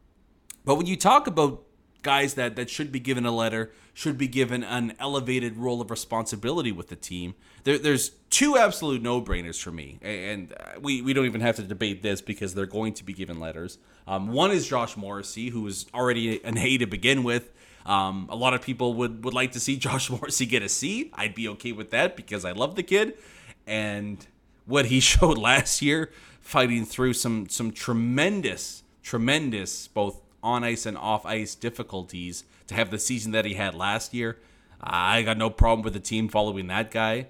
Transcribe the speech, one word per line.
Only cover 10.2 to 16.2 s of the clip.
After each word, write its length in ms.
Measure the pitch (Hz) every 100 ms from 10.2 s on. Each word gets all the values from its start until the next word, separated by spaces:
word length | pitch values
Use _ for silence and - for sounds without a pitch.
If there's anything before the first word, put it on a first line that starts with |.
| 95
and, 220 | 104 87
uh, 260 | - 50 -
we, 220 | 143 131
we 100 | 127
don't 140 | 135 127
even 160 | 110
have 140 | 117 113
to 60 |
debate 400 | 95 95 107 95
this 200 | 104 95
because 320 | - 104 98
they're 100 | 95
going 300 | 95 101 110
to 100 | 107
be 80 | 98
given 260 | 92 90 85
letters. 400 | 80 80 90 - _ - -
Um, 220 | 95 98
one 220 | 127 185
is 160 | 190 -
Josh 300 | 127 117 107
Morrissey, 540 | 98 101 98 110 120
who 100 | 117
was 240 | 104 92 -
already 500 | 120 123 117